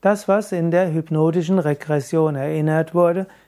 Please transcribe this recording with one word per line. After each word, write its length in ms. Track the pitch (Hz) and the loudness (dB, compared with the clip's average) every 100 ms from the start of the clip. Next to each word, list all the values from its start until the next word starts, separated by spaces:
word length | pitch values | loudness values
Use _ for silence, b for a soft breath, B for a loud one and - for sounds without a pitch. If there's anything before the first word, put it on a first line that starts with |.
das, 260 | 196 202 - | 2 0 0
was 240 | 202 208 | 0 0
in 220 | 180 165 | -2 0
der 200 | 170 185 | 0 0
hypnotischen 680 | 160 160 156 160 165 165 190 | -2 -2 0 2 2 0 0
Regression 720 | 151 143 - 151 135 165 156 | 0 -2 -2 -4 0 0 0
erinnert 580 | 143 143 156 156 156 160 | 0 -4 -2 0 0 0
wurde, 360 | 175 175 170 190 b | 2 2 2 -6 b